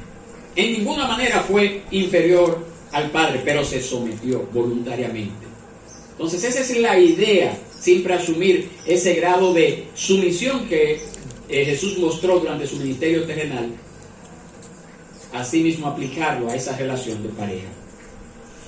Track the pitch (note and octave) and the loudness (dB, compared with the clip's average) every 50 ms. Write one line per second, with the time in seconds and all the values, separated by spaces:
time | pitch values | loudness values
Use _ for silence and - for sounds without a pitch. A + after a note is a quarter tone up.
0 | - - - - - - - - - - - F3+ G#3+ A#3 A3+ G#3+ G3+ C#4+ D4+ D4 | -14 -16 -18 -20 -20 -18 -18 -20 -18 -6 -2 0 0 0 0 0 -2 -2 -2 -2
1 | C4 A#3 A#3 B3 C4 - G3+ F#3 - F#3 G3 G#3 G3+ G3 - - - - F#3+ F#3+ | -2 -2 -2 0 0 0 0 0 0 2 4 4 4 2 0 -4 -8 -4 -2 0
2 | F3+ F3 F3+ E3 E3 F3 F3+ F3 F3 E3 E3 - - - - - - - - D3 | 0 2 4 4 4 6 6 6 6 4 2 -2 -6 -10 -16 -18 -12 -6 -4 -4
3 | D3+ D3+ - D3 D#3 D#3 - - - F3 G3 D3 C3+ - C#3 B2+ B2+ - C3 A#2+ | -4 -2 0 0 0 2 0 -2 0 0 0 0 0 -2 -4 -6 -4 -4 -4 -4
4 | A#2 A2+ G#2+ G#2+ A#2+ B2+ B2+ A#2+ - - A2+ A#2+ A#2+ A#2+ A#2 A#2+ A#2 B2 A#2+ B2 | -4 -6 -6 -6 -4 -2 -2 -2 -4 -2 -2 0 0 0 0 -2 -4 -4 -4 -4
5 | A#2+ A2+ A2+ A2 G#2 G2 - - - - - - - - - - - - - - | -4 -4 -4 -6 -8 -8 -10 -12 -16 -18 -18 -20 -20 -20 -20 -20 -20 -20 -20 -20
6 | - - - - E3 E3 F3 - - B3+ B3+ C4+ B3+ B3+ B3 A#3 A#3 A3+ G3 F#3 | -20 -16 -10 -6 -6 -4 -2 -2 -2 -2 0 -2 -2 0 2 2 2 4 6 8
7 | F3+ E3 E3 F#3+ G#3+ G#3+ G3+ F3 - - - - - - - - - F3 F3+ F#3 | 8 8 8 6 4 4 4 4 4 2 -2 -6 -12 -14 -16 0 4 4 4 6
8 | F3+ F#3 F3+ F3 - E3+ D#3+ E3 F#3+ F#3+ F3 - - - - - - D#3+ F3+ F#3+ | 4 2 0 0 0 0 0 2 4 4 4 4 2 -4 -10 -6 -2 2 2 2
9 | - F3+ - D#3+ E3+ F3+ F3+ F#3 F#3+ F3+ E3 E3 D3+ C#3+ - - - - - - | 4 2 2 2 2 2 4 4 4 4 4 4 4 4 2 -2 -6 -10 -10 -4
10 | - - G3 F#3+ F#3 F3 E3+ - B3 C4+ C4+ B3 G3+ - E3 D#3 D3+ D3+ D3+ D3+ | 0 2 4 4 4 2 2 0 0 -2 -2 -2 -2 0 2 2 2 2 2 -2
11 | - - - - - C3 - - - - C#3+ C#3 C#3+ D3 C#3+ - F#3+ G3+ F3+ F3+ | -6 -12 -14 -14 -14 -16 -16 -16 -10 -4 0 0 0 0 0 -2 -2 -2 -2 0
12 | E3+ D#3 - - F3+ F3+ F3+ E3+ D#3+ D3+ D3 D3 C#3+ C3+ C#3+ C#3 C#3 C3+ B2+ - | 0 0 0 0 2 4 4 4 2 0 -2 -4 -6 -6 -6 -4 -4 -4 -4 -2
13 | D#3+ D#3+ E3 D#3+ - D#3 D3+ D#3 D3+ C#3+ B2+ B2 A#2 A#2 A#2 - - - - - | 0 0 0 0 0 -2 -4 -6 -6 -6 -6 -6 -6 -8 -8 -12 -16 -20 -20 -20
14 | - - - - - - - - - - - - - - - - - - - - | -20 -20 -20 -20 -20 -20 -20 -20 -20 -20 -20 -18 -18 -18 -18 -20 -20 -20 -20 -20
15 | - - - - - - B2 B2 B2 - E3 E3 E3 E3 D#3+ D#3+ D3 C#3+ - - | -20 -20 -20 -20 -16 -12 -10 -8 -4 0 2 2 2 2 0 0 -4 -6 -6 -6
16 | C3+ - - D#3+ D#3 D3+ B2 B2 A#2+ A2+ B2 C3 C3+ C3+ B2+ B2+ C3 C3 B2 - | -6 -6 -4 -4 -2 -2 -2 -2 -2 -4 -4 -4 -4 -6 -6 -4 -4 -4 -4 -6
17 | - A#2 G#2+ G#2 G#2 G#2 G2+ G#2 G2+ G2 F#2+ F#2 F#2+ F#2 - - - - - - | -6 -6 -8 -6 -8 -8 -8 -8 -8 -6 -6 -8 -10 -12 -14 -16 -18 -20 -20 -20
18 | - - - - - - - - - - - - - | -20 -20 -20 -20 -20 -20 -20 -20 -20 -20 -20 -20 -20